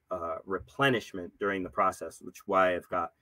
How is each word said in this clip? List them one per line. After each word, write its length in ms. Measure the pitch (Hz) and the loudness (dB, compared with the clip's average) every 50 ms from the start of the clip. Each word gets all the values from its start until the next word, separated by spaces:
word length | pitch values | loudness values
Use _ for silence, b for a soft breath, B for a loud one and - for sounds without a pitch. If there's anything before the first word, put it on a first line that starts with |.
| _ - | _ -8
uh, 240 | 92 90 85 82 - - - | -8 -6 -6 -6 -8 -8 -6
replenishment 880 | 95 95 87 - - - - 139 135 123 107 - - - 92 87 - - - | -6 -6 -6 -6 -6 -2 2 4 4 4 2 -2 -4 -10 -10 -10 -10 -6 -2
during 240 | 104 101 98 95 90 | -2 0 0 0 -4
the 40 | 85 | -2
process, 520 | - - 92 92 90 - 82 80 - - | 0 2 2 2 0 -2 -8 -12 -12 -14
which 240 | - 92 - - - | -16 -16 -18 -10 -4
why 300 | 98 95 95 - - 90 | 2 4 4 6 4 4
I've 120 | 85 - - | 0 -4 -4
got 220 | 92 90 85 - _ _ | -4 -4 -4 -4 _ _